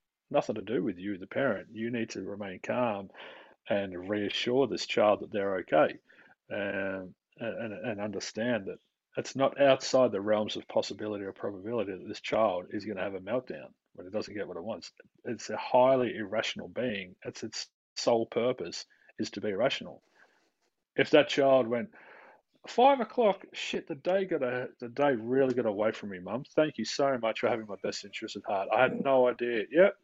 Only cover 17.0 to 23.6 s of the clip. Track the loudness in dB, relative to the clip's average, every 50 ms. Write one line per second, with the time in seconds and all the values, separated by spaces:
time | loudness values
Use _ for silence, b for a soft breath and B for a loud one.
17 | -8 -12 -14 _ -12 -12 -10 -10 -10 -10 -10 -10 -12 -12 _ _ _ _ _ -2
18 | 2 2 2 2 2 0 -2 0 0 0 0 -2 -6 -8 -8 -10 -14 -16 _ _
19 | _ _ _ -6 -6 -6 -6 -6 -4 -4 0 2 2 0 0 -2 -6 -12 -14 -18
20 | _ _ _ _ _ _ _ _ _ _ _ _ _ _ _ _ _ _ _ 0
21 | 4 6 6 6 6 4 2 4 6 6 6 6 4 2 -2 -4 -4 -6 b b
22 | b b b b b b b b b _ _ _ -18 -4 2 6 6 6 6 4
23 | 0 -2 0 2 4 4 2 0 -6 -14 -12 -10